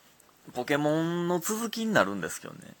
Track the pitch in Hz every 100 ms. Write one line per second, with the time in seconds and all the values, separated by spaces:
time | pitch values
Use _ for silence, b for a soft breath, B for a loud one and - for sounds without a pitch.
0 | - _ - _ - - 123 143 147 156
1 | 165 175 175 175 185 220 226 226 226 165
2 | 98 101 80 - - - - -